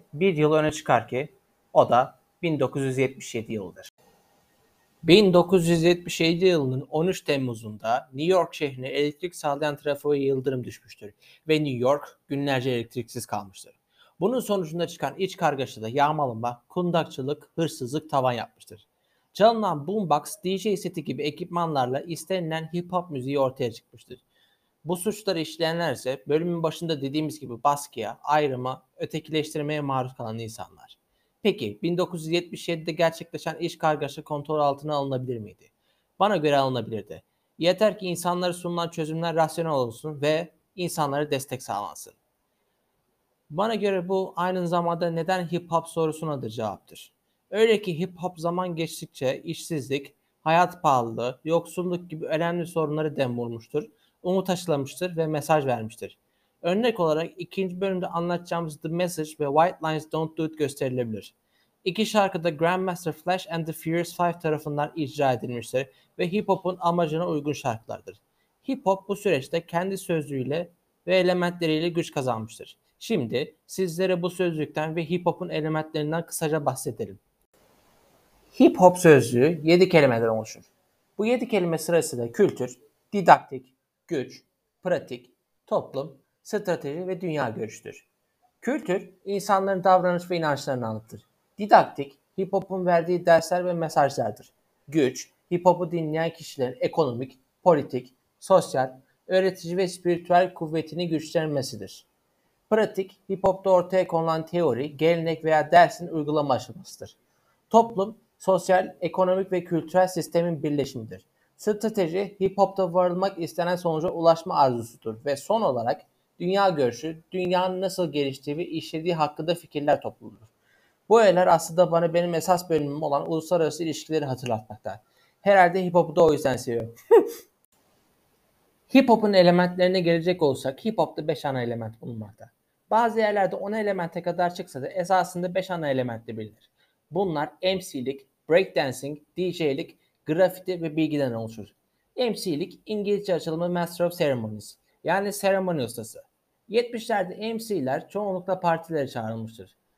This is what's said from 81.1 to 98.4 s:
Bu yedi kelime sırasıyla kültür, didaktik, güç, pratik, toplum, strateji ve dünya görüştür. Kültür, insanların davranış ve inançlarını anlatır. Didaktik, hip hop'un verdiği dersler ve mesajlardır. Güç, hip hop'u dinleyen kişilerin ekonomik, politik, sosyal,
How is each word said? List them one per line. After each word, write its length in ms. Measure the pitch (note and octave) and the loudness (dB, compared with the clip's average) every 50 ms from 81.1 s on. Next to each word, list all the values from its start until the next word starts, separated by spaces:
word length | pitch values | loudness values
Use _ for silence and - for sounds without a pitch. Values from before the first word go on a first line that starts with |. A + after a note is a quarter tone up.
| _ | _
Bu 80 | - G#3+ | -2 0
yedi 220 | A3+ B3+ A#3+ - | 0 0 0 0
kelime 300 | - A3 G3 F3+ F3 E3 | 0 0 0 0 0 -2
sırasıyla 540 | D3+ - - E3+ E3 D#3+ - - A#2+ A#2+ A#2+ | -2 0 2 2 2 2 0 -2 -4 -6 -2
kültür, 480 | - - G3+ - - - B2 B2 - _ _ _ _ _ _ _ - | 2 4 4 4 2 0 -6 -8 -8 _ _ _ _ _ _ _ -4
didaktik, 600 | G3+ E3+ - D3 C3+ - - C#3 B2+ - _ _ _ _ _ _ _ _ | 2 8 8 8 8 6 -4 -14 -16 -16 _ _ _ _ _ _ _ _
güç, 360 | - A#2 C3 B2 - - - _ _ _ _ _ _ _ _ - | -6 -4 -4 -4 -6 -10 -20 _ _ _ _ _ _ _ _ -4
pratik, 480 | F3+ F3 C#3 - - B2+ A#2+ - _ _ _ _ _ _ _ _ | -2 -2 -2 -2 -6 -12 -12 -14 _ _ _ _ _ _ _ _
toplum, 500 | - G#3+ E3+ - - - C3+ C#3+ D#3+ - _ _ _ _ _ _ | -2 -2 -2 -2 -2 -8 -8 -8 -8 -12 _ _ _ _ _ _
strateji 640 | - A3 G3+ G#3 F#3 E3 - - C#3 C#3+ E3+ F#3 | -6 -6 -4 -2 -2 -4 -4 -4 -6 -6 -6 -6
ve 140 | F#3 F#3 E3+ | -6 -6 -6
dünya 280 | F#3 E3+ D#3 D3 C3+ A2+ | -4 -4 -2 -2 -2 -2
görüştür. 580 | A2 - A2+ G#2+ - - - G#2+ - - _ _ _ _ _ _ _ _ _ _ _ _ | -4 -6 -8 -8 -10 -14 -16 -16 -18 -18 _ _ _ _ _ _ _ _ _ _ _ _
Kültür, 480 | - A#3 C#4 B3 - F#3 F3+ G#3+ - - - _ - | -4 -4 -4 -2 -2 -2 -2 -2 -4 -8 -20 _ -8
insanların 580 | G3 G3+ F#3+ F#3+ - G3 F#3+ F#3+ G3 G3 F#3 F#3 | -6 -6 -4 0 0 0 0 2 0 -2 0 4
davranış 480 | F#3+ F#3 F#3 F3 F3+ F3 F3 F3+ F3+ | 4 4 6 4 2 0 -2 -2 -4
ve 60 | F3+ | -4
inançlarını 500 | E3+ D#3+ D3+ C#3 C3 - D3 C3+ B2 A#2+ | -2 0 0 -2 -2 -2 -4 -4 -2 -4
anlatır. 380 | A2 A2 A2 - - - G2+ _ _ _ _ _ _ _ | -4 -6 -8 -10 -14 -20 -20 _ _ _ _ _ _ _
Didaktik, 600 | - G#3 G3 - F#3+ D3 - - - C#3 C#3 - _ _ _ - F#3+ | -6 2 6 8 8 8 6 -2 -10 -10 -10 -12 _ _ _ -6 -6
hip 140 | F#3+ F3 G3+ | -4 -2 -2
hop'un 320 | F#3+ - - F#3+ F#3+ F3+ | -2 -2 -2 -6 -2 2
verdiği 400 | F3+ E3+ E3+ E3 F3 F3+ E3+ F3 | 4 4 4 4 2 -2 0 4
dersler 400 | F3 E3 E3 E3 - F3+ F3+ F3+ | 6 6 6 6 2 -2 0 0
ve 80 | F3+ E3+ | -2 -2
mesajlardır. 800 | E3 E3 D3 - D#3+ C#3+ C3+ C#3 C#3 A#2 A2 A2 - - _ _ _ _ _ _ _ _ | -2 -2 0 2 2 2 2 2 0 -4 -4 -4 -8 -14 _ _ _ _ _ _ _ _
Güç, 440 | - C#3+ D#3+ C#3+ - - - - _ _ _ _ - F3 | -4 0 2 2 2 0 -4 -14 _ _ _ _ -4 -2
hip 120 | F3 F3 | 2 4
hop'u 260 | F#3 F3 E3+ F3+ D#3+ | 4 4 2 0 -4
dinleyen 420 | E3+ E3+ D#3+ D3+ D#3 D#3+ E3 E3+ E3 | -4 -4 -4 -2 -2 -2 -2 -2 -4
kişilerin 440 | - D#3 - - C#3 B2+ B2+ - - | -8 -16 -12 -6 -4 -4 -4 -2 -2
ekonomik, 600 | - D#3 - E3+ D#3 B2+ A#2 A#2 C3+ - - _ _ _ _ _ - | -4 -2 0 0 0 0 0 -6 -8 -10 -12 _ _ _ _ _ 4
politik, 500 | F3+ E3 C#3+ - - C3 B2 B2 - _ _ _ _ _ | 4 4 4 2 -2 -6 -8 -8 -8 _ _ _ _ _
sosyal, 520 | _ | _